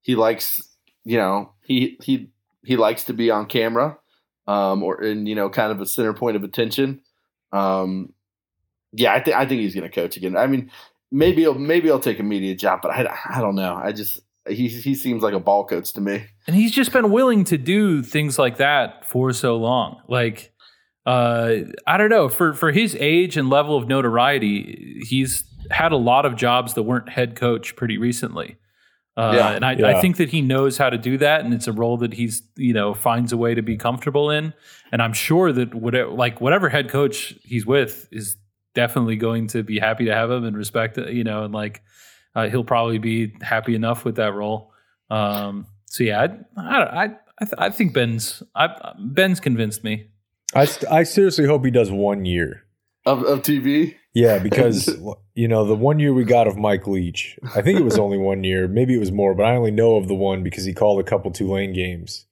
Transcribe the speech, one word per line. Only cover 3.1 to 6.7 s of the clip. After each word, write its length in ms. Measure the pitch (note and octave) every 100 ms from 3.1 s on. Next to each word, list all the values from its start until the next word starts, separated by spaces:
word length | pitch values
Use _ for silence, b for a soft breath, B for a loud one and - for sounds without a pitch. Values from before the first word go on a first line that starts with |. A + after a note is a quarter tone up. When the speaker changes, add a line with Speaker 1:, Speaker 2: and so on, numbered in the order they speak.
Speaker 1:
be 180 | A2+ A#2
on 160 | G#2+ G#2
camera, 500 | B2 A2+ A#2 D3 D3+ _ _ _ _ -
um, 380 | G2+ G2 G2
or 180 | F#2 -
in, 240 | G#2+ G#2+ G#2
you 80 |
know, 160 | G#2+ G2
kind 220 | A#2+ G#2+
of 100 | G#2
a 40 | G2
center 260 | - A2+
point 220 | G#2+ B2 G#2
of 80 |
attention. 580 | G2 - A2+